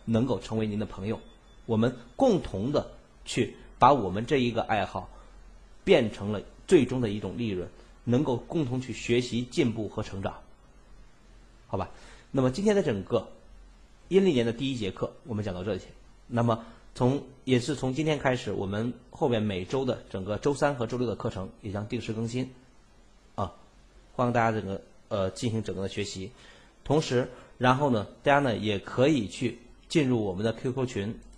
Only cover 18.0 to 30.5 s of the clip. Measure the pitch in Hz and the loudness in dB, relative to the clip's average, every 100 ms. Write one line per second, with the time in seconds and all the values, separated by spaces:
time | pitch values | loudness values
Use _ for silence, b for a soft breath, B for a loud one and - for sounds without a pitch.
18 | 156 143 135 123 - 98 98 104 120 123 | 0 0 0 0 -2 -4 -2 -2 -4 -6
19 | - - 147 113 107 95 92 135 127 117 | -14 -2 0 2 0 -2 -2 -2 -2 -4
20 | - 101 95 107 147 131 147 135 113 123 | -6 -8 -4 -2 0 2 0 0 -4 -2
21 | 120 104 113 98 95 - 107 101 107 120 | -2 -2 -6 -6 -10 -10 -8 -6 -4 -6
22 | 107 110 113 123 131 - - - - - | -4 -4 -4 -4 -6 -8 -20 -20 -20 -20
23 | - - - - 95 - - - - - | -20 -20 -14 -6 -6 -6 -20 -20 -20 -20
24 | - - 120 120 113 110 95 98 - - | -14 -2 0 2 2 0 -4 -8 -10 -20
25 | - 107 95 - 123 110 107 92 98 - | -6 -2 -2 -2 -4 -2 -4 -6 -6 -4
26 | 101 95 95 B B B B - - 147 | -6 -6 -12 B B B B -20 -2 0
27 | 156 123 131 B B - 123 131 143 113 | 2 0 -2 B B 0 2 4 4 2
28 | 98 - 143 143 139 101 107 98 - - | -2 -4 2 4 4 0 -2 -2 -4 2
29 | 135 147 95 - 123 - - - - 170 | 4 4 -2 -4 -6 -6 -14 -20 -2 2
30 | 135 120 104 90 113 | 4 2 0 0 -2